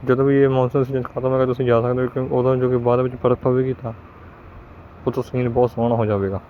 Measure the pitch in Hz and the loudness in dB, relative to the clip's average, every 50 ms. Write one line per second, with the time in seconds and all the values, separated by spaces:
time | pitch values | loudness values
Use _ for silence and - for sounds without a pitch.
0 | - 127 127 127 135 139 139 139 139 135 131 131 127 123 - 147 131 123 135 131 | 2 0 2 2 4 2 4 4 4 4 4 2 0 0 0 0 -2 0 -2 -6
1 | 123 - - - 123 131 131 131 131 127 127 127 135 120 120 113 117 123 123 127 | -6 -4 -8 -4 -2 0 0 2 0 0 0 -2 0 2 2 2 2 0 -2 -2
2 | 127 123 - 135 131 127 - 127 123 131 131 127 127 123 127 123 120 120 120 123 | -2 -2 -2 -4 -4 -2 0 0 2 2 2 2 2 2 0 2 2 2 2 2
3 | 127 127 127 123 - 127 123 - - 135 127 127 131 131 127 - - 120 113 - | 0 -2 -4 -2 0 0 0 2 0 0 2 2 0 -2 -4 -6 -8 -12 -12 -12
4 | - - - - - - - - - - - - - - - - - - - - | -16 -20 -20 -20 -20 -20 -20 -20 -20 -20 -20 -20 -20 -20 -20 -20 -20 -20 -20 -8
5 | - 131 123 131 123 - - 127 123 120 117 123 123 120 - - 117 120 117 113 | -8 -6 -4 -4 -6 -4 -4 -4 -2 0 2 2 2 0 0 -2 0 0 2 0
6 | 113 107 107 101 98 95 98 92 - - | 0 0 0 0 0 -2 -4 -6 -10 -12